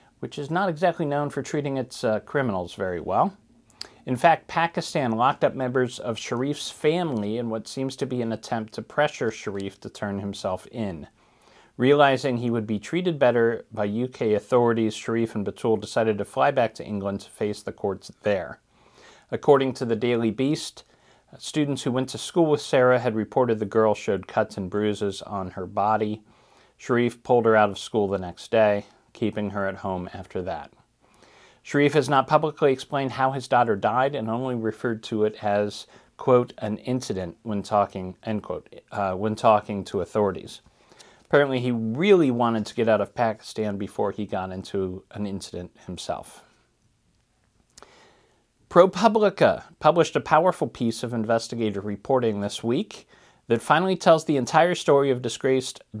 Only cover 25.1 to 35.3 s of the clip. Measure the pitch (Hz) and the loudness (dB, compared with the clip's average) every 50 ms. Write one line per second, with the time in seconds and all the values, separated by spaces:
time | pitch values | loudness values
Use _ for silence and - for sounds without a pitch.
25.1 | 95 - - - 104 98 95 90 - 98 92 98 98 104 98 107 110 107 110 107 | -4 -6 -10 -8 -8 -8 -8 -8 -8 -10 -12 -6 -2 0 2 2 2 2 0 -2
26.1 | 107 104 _ _ _ _ _ _ _ _ _ _ _ _ - - 123 120 120 117 | -4 -8 _ _ _ _ _ _ _ _ _ _ _ _ -4 0 2 2 2 2
27.1 | 117 - _ - 127 120 113 113 110 107 104 101 95 - - - - 110 101 95 | 0 -4 _ 2 2 4 6 6 6 6 6 4 2 -6 -12 -4 -2 0 0 0
28.1 | 98 92 92 87 85 - - - 113 110 110 104 104 101 - - _ _ _ _ | 0 -4 -4 -8 -12 -14 -8 0 2 4 4 4 4 0 -4 -10 _ _ _ _
29.1 | _ - 120 104 - 107 104 98 95 101 98 98 95 95 - 98 95 90 90 92 | _ -4 -4 -4 -2 -4 -6 -4 -4 -4 -4 -4 -6 -6 -6 -6 -4 -4 -6 -8
30.1 | - 95 92 - - 95 90 92 85 76 - - _ _ _ _ _ _ _ _ | -12 -14 -16 -10 -8 -8 -6 -6 -8 -8 -10 -16 _ _ _ _ _ _ _ _
31.1 | _ _ _ _ _ - - _ _ _ _ - - 143 147 143 143 151 127 127 | _ _ _ _ _ -20 -20 _ _ _ _ -2 2 4 4 4 4 2 2 4
32.1 | 147 131 131 - 151 147 160 151 147 - 160 139 135 131 - - 151 139 135 131 | 2 2 2 4 4 4 4 4 0 2 2 2 2 2 -4 -6 -4 -4 -4 -4
33.1 | 117 135 135 131 139 135 123 - 135 123 123 117 107 98 117 107 113 127 135 143 | -2 0 0 0 0 -2 -4 2 4 4 4 4 2 0 2 0 2 2 0 0
34.1 | 143 131 110 110 113 120 131 131 123 117 110 110 107 - - 123 113 110 - - | 0 -4 -4 -4 -4 -4 -4 -4 -4 -2 -2 -4 -4 -2 -4 -4 -4 -4 -6 -6
35.1 | 117 107 107 107 | -2 0 0 0